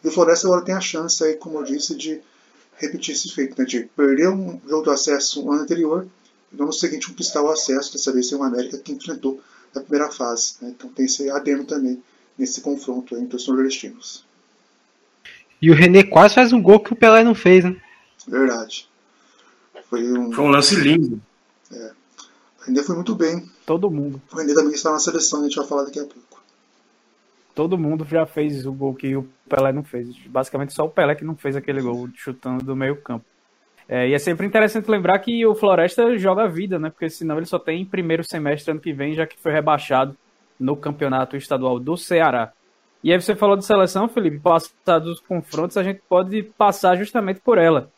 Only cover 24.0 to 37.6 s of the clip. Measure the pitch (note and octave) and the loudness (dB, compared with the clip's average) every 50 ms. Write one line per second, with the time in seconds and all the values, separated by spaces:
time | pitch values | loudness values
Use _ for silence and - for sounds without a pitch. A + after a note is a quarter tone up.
24 | C#3+ C#3+ C3+ C3+ _ _ - D#3+ D#3 C#3+ C#3+ D#3 D3 D3 D3 - - D#3 D#3 D#3 | -6 -6 -8 -12 _ _ -10 -6 -4 2 2 2 2 2 -2 -2 -2 -2 -2 -2
25 | - F3 E3 E3 - - - D3 D3 C#3+ - D3+ C#3 - D3 C#3+ C#3 C#3 C#3 D3+ | -2 -2 -2 -2 -2 -2 -2 -2 -4 -4 -4 -6 -6 -4 -4 -4 -4 -4 -8 -12
26 | C#3+ C#3+ - B2 _ _ _ _ _ _ _ _ _ _ _ _ _ _ _ _ | -12 -12 -16 -20 _ _ _ _ _ _ _ _ _ _ _ _ _ _ _ _
27 | _ _ _ _ _ _ _ _ _ _ _ - D3+ E3 F#3+ F3+ D#3+ D3 D#3 D#3 | _ _ _ _ _ _ _ _ _ _ _ -4 -2 -2 0 -2 -2 -2 -2 -4
28 | D#3 C#3+ D#3+ E3 D#3+ D#3 - D#3 D3+ D3+ D3 C3+ B2+ C3+ C3+ C3+ C#3 C3+ C3 C3 | -6 -2 0 0 0 0 -2 -4 -4 -4 -4 -6 -8 -8 -8 -6 -6 -6 -6 -6
29 | - C3+ C3+ C3+ C3 C3 _ _ _ _ - C3+ C3+ C3+ C3 D3 C#3+ - - A#2+ | -6 -4 -4 -4 -6 -10 _ _ _ _ 0 0 2 0 0 -2 -6 -8 -12 -12
30 | A#2+ A#2+ B2 - - - B2 B2+ C3+ - - C#3 C#3+ C#3 - - D3+ D#3+ D#3 - | -12 -12 -16 -20 -20 -6 -4 -4 -4 -4 -6 -8 -8 -8 -4 -4 -6 -2 0 0
31 | D#3+ C#3+ D3 D3 D3+ D#3 D#3+ - - C#3+ C3+ C#3 C#3 - C#3 C3+ C3 B2 A#2+ A#2+ | 0 0 0 -2 -6 -10 -10 -6 -6 -6 -6 -6 -6 -6 -6 -4 -4 -4 -6 -6
32 | B2 B2 B2 - - - B2+ B2+ - C3 B2+ B2+ C3 C3+ C3+ C3 C3+ C3+ C#3+ C#3+ | -10 -12 -16 -14 -14 -14 -14 -12 -10 -8 -8 -6 -6 -6 -6 -4 -4 -4 -4 -6
33 | _ - B2 A2+ _ _ _ _ _ _ _ _ _ _ _ _ _ _ - B2+ | _ -12 -12 -12 _ _ _ _ _ _ _ _ _ _ _ _ _ _ -4 -2
34 | B2 B2+ C#3+ C#3+ C#3+ F3+ E3+ E3 F#3+ G3+ G3 A3 G#3+ G#3 G#3+ A3+ G#3 A3 G#3+ G3+ | 0 0 0 0 0 -2 -4 -4 -4 0 2 2 2 2 0 -4 -2 -2 -2 0
35 | F3+ F#3 F#3+ G3 G3 A#3+ A#3 A#3 A3+ A3 G#3+ G#3+ A3 G3+ F#3 E3+ E3 F3 - - | 2 0 0 0 0 -4 -2 2 2 2 2 2 2 2 4 4 2 0 2 0
36 | A#3 A#3 B3 G#3+ F#3 F#3+ F3+ G3 A3+ G3+ D#3+ E3 G3 G3+ F#3 E3 D#3 D#3 D#3 _ | 2 2 2 0 0 0 2 2 0 -2 -2 -6 -6 -6 -6 -6 -6 -8 -8 _
37 | E3+ D#3+ D#3+ - E3+ D#3+ D3+ D#3 E3 E3+ - E3+ | -10 -10 -8 -8 -8 -6 -6 -6 -6 -6 -6 -6